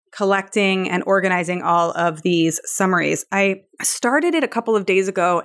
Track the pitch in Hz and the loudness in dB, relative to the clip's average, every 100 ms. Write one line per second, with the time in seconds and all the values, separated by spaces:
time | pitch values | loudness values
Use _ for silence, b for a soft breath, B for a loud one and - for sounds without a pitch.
0 | _ - 196 196 190 220 196 190 185 180 | _ -4 0 0 0 0 2 0 0 -2
1 | - 196 185 180 170 180 170 170 170 170 | 2 2 2 0 -2 -4 0 2 0 0
2 | 170 156 180 170 160 160 - - 190 180 | -2 -2 0 2 2 -2 -6 -2 0 2
3 | 147 160 - 196 196 190 _ - - - | 0 -2 -2 0 0 -2 _ -8 -6 -2
4 | 240 285 349 320 254 233 233 214 185 190 | 0 0 0 0 -2 -4 0 0 2 0
5 | 190 190 175 175 | 2 0 0 0